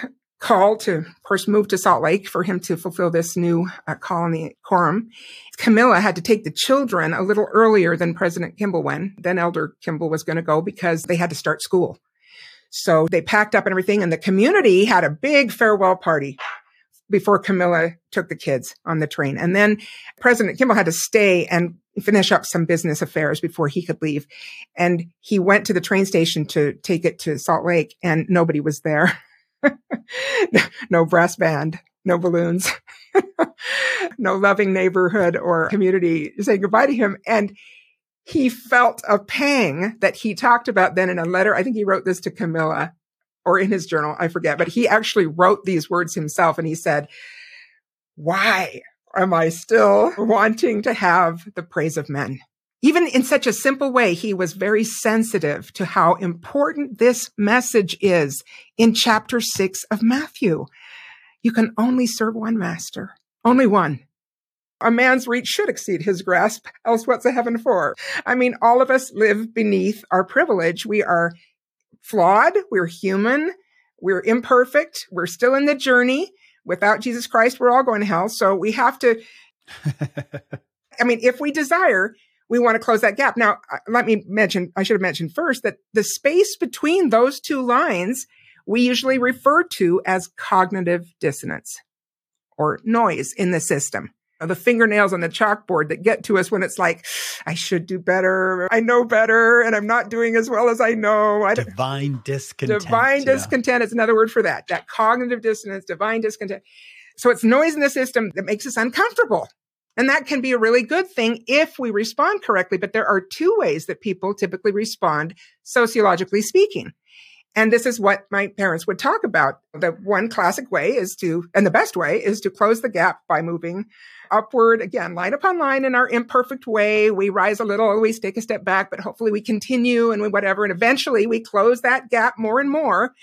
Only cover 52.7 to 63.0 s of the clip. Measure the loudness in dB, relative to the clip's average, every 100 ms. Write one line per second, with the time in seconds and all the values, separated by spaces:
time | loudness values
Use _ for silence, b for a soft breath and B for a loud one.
52.7 | _ 2 4 2 0 2 0 0 0 -2
53.7 | 0 0 2 2 0 -4 -4 -4 -4 0
54.7 | 0 0 -2 0 0 0 -2 -4 -6 -10
55.7 | -10 -4 2 2 2 -2 -8 -6 -2 -2
56.7 | -4 -8 0 2 2 -4 -2 0 0 2
57.7 | 0 0 0 2 2 0 -6 -16 B B
58.7 | 2 2 4 2 0 0 -4 -2 -2 -4
59.7 | -4 -6 -2 0 0 -4 -2 -2 -2 -6
60.7 | B B B B B B B -2 0 0
61.7 | 0 0 0 0 -2 -4 -4 -4 -4 -4
62.7 | -6 -12 -12